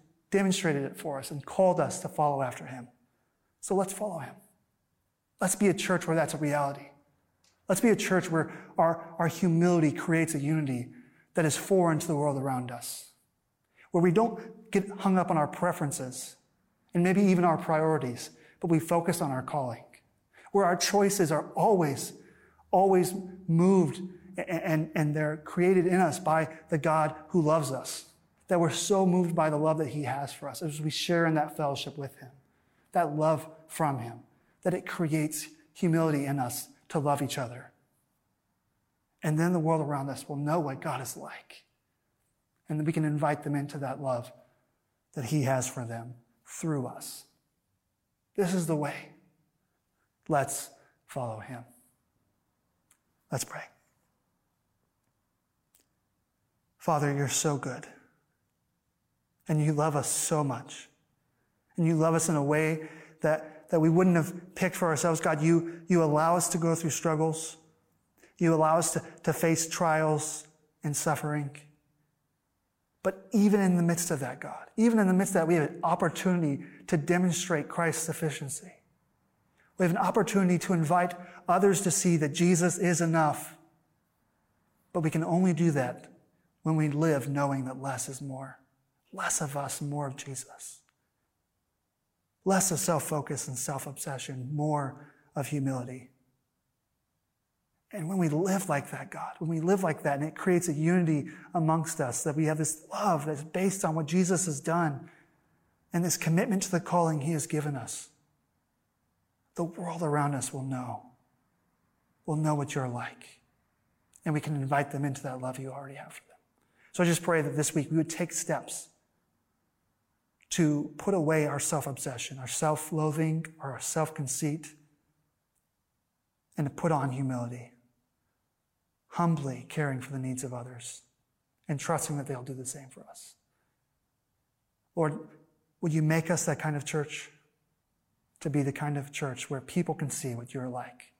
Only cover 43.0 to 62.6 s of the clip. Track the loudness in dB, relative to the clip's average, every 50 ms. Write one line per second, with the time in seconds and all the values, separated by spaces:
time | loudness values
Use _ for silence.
43 | 0 0 0 0 0 0 0 0 -2 -4 -4 -2 -4 -6 -8 -8 -6 -6 -8 -6
44 | -4 -4 -4 -4 -4 -10 -16 -20 -20 _ _ _ _ _ _ _ _ _ _ _
45 | _ _ -10 -8 -6 -2 0 0 2 2 0 0 -2 -4 -6 -8 -10 -8 -8 -10
46 | -12 -12 -16 -20 _ _ _ _ _ -20 -14 -8 -6 -4 -4 -4 -4 -6 -10 -12
47 | -14 -16 -16 -16 -20 _ _ _ _ _ _ _ _ _ _ _ _ _ _ _
48 | _ _ _ _ _ _ -4 -2 0 0 2 0 0 0 0 0 0 -2 -6 -8
49 | -14 -18 -20 _ _ _ _ _ _ _ _ _ _ _ _ _ _ _ _ _
50 | _ _ _ _ _ 0 0 0 0 0 -4 -8 -10 -12 -18 _ _ _ _ _
51 | _ _ -10 -8 -8 -8 -8 -10 -12 -14 -14 -14 -14 -18 -20 _ _ _ _ _
52 | _ _ _ _ _ _ _ _ _ _ _ _ _ _ _ _ _ _ _ _
53 | _ _ _ _ _ -6 -6 -6 -6 -6 -10 -16 -16 -16 _ _ _ _ _ _
54 | _ _ _ _ _ _ _ _ _ _ _ _ _ _ _ _ _ _ _ _
55 | _ _ _ _ _ _ _ _ _ _ _ _ _ _ _ _ _ _ _ _
56 | _ _ _ _ _ _ _ _ _ _ _ _ _ _ _ _ -2 -2 0 0
57 | 0 0 0 0 -2 -2 -2 0 0 0 0 -2 -4 -6 -8 -10 -12 -16 -20 -20
58 | _ _ _ _ _ _ _ _ _ _ _ _ _ _ _ _ _ _ _ _
59 | _ _ _ _ _ _ _ _ _ -2 0 2 2 2 2 2 2 2 2 0
60 | -2 -2 -2 -2 -2 0 0 0 0 0 -4 -6 -10 -14 -16 -18 -18 -20 _ _
61 | _ _ _ _ _ _ _ _ _ _ _ _ _ _ -2 0 2 2 4 4
62 | 4 4 4 2 2 2 0 0 2 2 2 2